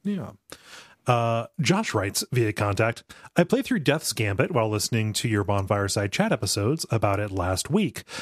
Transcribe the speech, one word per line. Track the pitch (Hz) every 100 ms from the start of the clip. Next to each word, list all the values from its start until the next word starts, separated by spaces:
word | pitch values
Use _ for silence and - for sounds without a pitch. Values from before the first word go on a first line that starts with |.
Yeah. | 196 196 98 - _ - - - - -
Uh, | - 120 117 117 117 -
Josh | 131 190 220
writes | 107 98 - -
via | 123 107
contact, | - 101 101 113 - - - -
"I | -
played | 175 254
through | - 233
Death's | 139 151 -
Gambit | - 107 98 -
while | 123 110
listening | 107 - 113 107
to | 104 117
your | 104
Bonfireside | 98 101 95 101 98 107 101
Chat | - 214
episodes | 147 104 107 104 160 -
about | 113 104 98
it | 104
last | 98 90 92 -
week. | 185 165 - - -